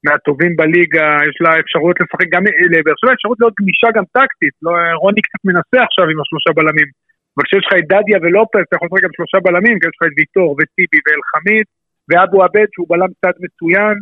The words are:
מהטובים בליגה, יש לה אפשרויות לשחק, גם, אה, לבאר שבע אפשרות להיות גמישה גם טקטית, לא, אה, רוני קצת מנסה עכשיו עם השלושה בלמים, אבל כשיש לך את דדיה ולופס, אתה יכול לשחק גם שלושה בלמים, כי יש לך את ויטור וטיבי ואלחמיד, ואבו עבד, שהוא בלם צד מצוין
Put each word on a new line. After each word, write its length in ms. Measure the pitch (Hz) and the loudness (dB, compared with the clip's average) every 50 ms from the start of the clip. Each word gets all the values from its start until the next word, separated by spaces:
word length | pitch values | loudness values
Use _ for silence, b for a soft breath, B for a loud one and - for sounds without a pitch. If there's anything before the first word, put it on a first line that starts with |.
| - | -2
מהטובים 480 | 147 147 147 _ - 147 131 165 175 170 160 | -2 -2 -2 _ -4 -2 0 0 -2 0 0
בליגה, 460 | 160 156 165 175 175 160 151 160 156 151 151 147 147 151 | 0 2 2 2 2 2 0 0 0 2 0 0 0 -2
יש 80 | 139 - 170 | -2 0 0
לה 60 | 165 160 160 - | 2 2 2 0
אפשרויות 340 | - - 165 147 170 175 - | -2 -4 -2 0 0 0 0
לשחק, 260 | 180 - - - 180 170 165 | -2 -4 -2 -4 -2 0 0
גם, 80 | 175 190 | 0 0
אה, 60 | 208 190 202 180 175 170 | 0 2 2 2 4 2
לבאר 240 | 170 151 156 151 - | 2 2 2 0 0
שבע 120 | - 254 254 | 2 0 0
אפשרות 220 | 240 - 208 240 214 | 0 -2 -6 -2 2
להיות 140 | 233 233 208 - | 0 0 0 0
גמישה 280 | 208 190 180 - - 233 220 | -4 -2 0 0 0 0 0
גם 80 | 220 190 - _ 247 | 0 -4 -2 _ 0
טקטית, 360 | 269 269 - _ - 147 - _ 160 | 0 0 -2 _ -6 -6 -6 _ -6
לא, 60 | 165 175 170 | -2 -2 0
אה, 140 | 170 170 165 165 165 | 0 -2 -2 0 0
רוני 180 | 196 208 214 - | 0 0 0 -4
קצת 140 | - - - _ 190 | -4 -10 -6 _ 0
מנסה 300 | 185 175 165 _ - 254 240 | 0 0 0 _ 2 2 2
עכשיו 180 | - - 190 185 160 160 | 2 2 0 0 0 0
עם 60 | 156 139 | -4 -6
השלושה 280 | - - 147 - 175 156 151 | -6 -6 -4 -2 -2 0 2
בלמים, 300 | 160 160 151 156 147 143 131 _ _ _ _ _ _ _ _ | 0 0 0 0 -2 -2 _ _ _ _ _ _ _ _ _
אבל 100 | 139 143 | -6 -2
כשיש 180 | - - 196 185 | 0 0 0 0
לך 60 | - 208 175 | 2 0 0
את 60 | 165 151 190 | 0 2 0
דדיה 260 | 202 208 190 214 190 160 | 0 2 2 0 0 2
ולופס, 400 | 170 175 202 226 208 - 208 175 | 2 2 2 2 2 0 -2 -2
אתה 80 | _ - | _ -4
יכול 100 | 156 175 175 | -4 -4 -4
לשחק 140 | 170 190 185 | -2 -2 -2
גם 80 | 180 156 - | -2 -4 -8
שלושה 200 | 165 - - 190 180 | -8 -2 -2 0 0
בלמים, 300 | 185 175 175 190 233 233 190 | 2 0 2 2 2 0 0
כי 80 | 165 170 | -2 -4
יש 60 | - | -4
לך 80 | _ 165 165 | _ -4 -4
את 60 | 147 | -2
ויטור 340 | 147 156 - _ 196 185 160 143 139 | -2 -4 -2 _ 0 0 0 0 -2
וטיבי 420 | 156 - _ - 180 - - 151 - | -4 -6 _ -4 -4 0 0 -2 0
ואלחמיד, 600 | - 151 147 135 - - 156 160 190 214 220 214 _ _ _ _ _ _ _ _ - | 0 -4 -4 -4 -6 -6 -4 -2 0 0 0 -2 _ _ _ _ _ _ _ _ 0
ואבו 300 | 160 175 185 185 185 196 185 | 2 2 2 4 4 2 2
עבד, 220 | 180 - 208 214 208 - | 4 2 2 0 0 -2
שהוא 120 | - 175 160 170 | -8 -4 -2 0
בלם 180 | 170 185 185 180 _ - | 0 0 -2 -4 _ -4
צד 140 | 185 180 _ 180 | -4 -4 _ -10
מצוין 520 | 170 _ _ 170 165 175 196 208 214 208 202 | -16 _ _ -2 0 0 2 2 0 -2 -4